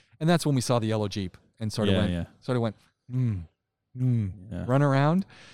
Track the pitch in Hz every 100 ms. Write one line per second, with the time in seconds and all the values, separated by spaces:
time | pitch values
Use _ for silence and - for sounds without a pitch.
0 | _ - 156 175 151 135 - 120 110 110
1 | 104 107 92 - _ - 110 - 104 92
2 | 90 87 85 - - 123 117 - _ _
3 | - 127 123 95 80 _ _ _ _ 127
4 | 127 120 98 98 104 90 90 135 143 135
5 | 147 180 - - -